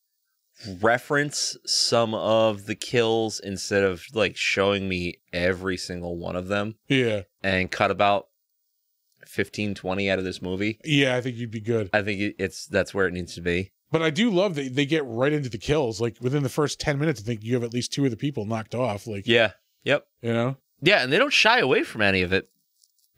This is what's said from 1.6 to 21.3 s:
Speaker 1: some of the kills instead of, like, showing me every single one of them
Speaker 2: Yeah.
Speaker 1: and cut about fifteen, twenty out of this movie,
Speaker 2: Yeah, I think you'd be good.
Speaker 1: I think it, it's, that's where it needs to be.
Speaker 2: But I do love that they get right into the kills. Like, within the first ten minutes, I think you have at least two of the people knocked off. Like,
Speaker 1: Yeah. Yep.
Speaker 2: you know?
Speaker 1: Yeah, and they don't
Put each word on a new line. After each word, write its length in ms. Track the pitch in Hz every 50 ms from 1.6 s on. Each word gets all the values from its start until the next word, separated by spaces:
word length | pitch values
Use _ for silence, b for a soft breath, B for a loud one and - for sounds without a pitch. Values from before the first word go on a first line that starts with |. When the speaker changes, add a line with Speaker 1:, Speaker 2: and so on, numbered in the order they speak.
| -
Speaker 1:
some 480 | - - - - - - 117 117 110 110
of 520 | 104 78 101 110 113 110 110 107 101 98
the 100 | 107 110
kills 640 | - - - - 123 117 113 113 113 113 110 104 -
instead 440 | - 98 98 92 - - 104 101 98
of, 200 | 98 92 85 - - -
like, 240 | 110 104 87 87 -
showing 500 | - - - - 98 98 101 98 95 95
me 280 | 92 87 87 87 - - _ _ -
every 440 | 87 87 90 95 87 92 95 92 87
single 400 | - - 90 90 87 87 87 85
one 180 | 87 87 87
of 120 | 90 90 92
them 280 | 101 101 101 107 110 _ _ -
Speaker 2:
Yeah. 360 | 143 131 127 117 107 104 92 _ _ _ -
Speaker 1:
and 280 | 98 95 92 92 87
cut 180 | - - 107 98
about 360 | 98 90 101 101 101 98 - _ _ _ _ _ _ _ _ _ _ _ _ _ _ _ _ _ _ _ -
fifteen, 480 | - - - 101 - - - 104 104 98
twenty 360 | - - 92 92 98 98 98
out 100 | 95 95
of 60 | 95
this 160 | 92 92 -
movie, 380 | - 90 92 92 101 107 117 _ -
Speaker 2:
Yeah, 320 | 160 151 143 139 131 123
I 60 | 127
think 160 | 117 131 123 113
you'd 140 | 120 117
be 100 | 104 117
good. 280 | 104 110 120 113 107 92 -
Speaker 1:
I 80 | 107 98
think 160 | 104 104 95
it, 140 | 101 104 - -
it's, 300 | 95 92 - - - -
that's 260 | - 98 90 - -
where 140 | 98 98 90
it 60 | 85
needs 200 | 90 87 85 -
to 60 | -
be. 300 | 85 87 87 90 92 95 _ _ _ -
Speaker 2:
But 100 | - 160
I 80 | 165 160
do 200 | 151 147 226 247
love 260 | 202 175 190 208 170
that 200 | 143 139 131 127
they 100 | 135 143
get 180 | 139 156 160 147
right 280 | 127 113 113 127 143 151
into 160 | 151 143 123
the 80 | 107 107
kills. 420 | - - 143 156 147 117 113 98
Like, 180 | 117 120 110 -
within 220 | 120 123 131 147 143
the 60 | 127
first 300 | - - 151 135 - -
ten 200 | - - 147 139
minutes, 220 | 147 165 147 104
I 20 | 101
think 200 | 107 120 107 104
you 120 | 113 123
have 80 | 127 117
at 100 | 117 113
least 180 | 123 117 -
two 140 | - - 143
of 60 | 135
the 60 | 113 104
people 280 | - 147 139 - 104
knocked 300 | 104 113 113 110 - -
off. 320 | 117 127 120 101 101 - 117
Like, 180 | 107 101 98 -
Speaker 1:
Yeah. 240 | 113 117 113 104 - _ _ _ _ _ -
Yep. 220 | - 135 139 - _ _ _
Speaker 2:
you 120 | - 117 113
know? 240 | 117 117 127 135 - _ _ _ -
Speaker 1:
Yeah, 220 | - 165 202 180 127
and 80 | 127
they 60 | 139 190
don't 160 | 262 294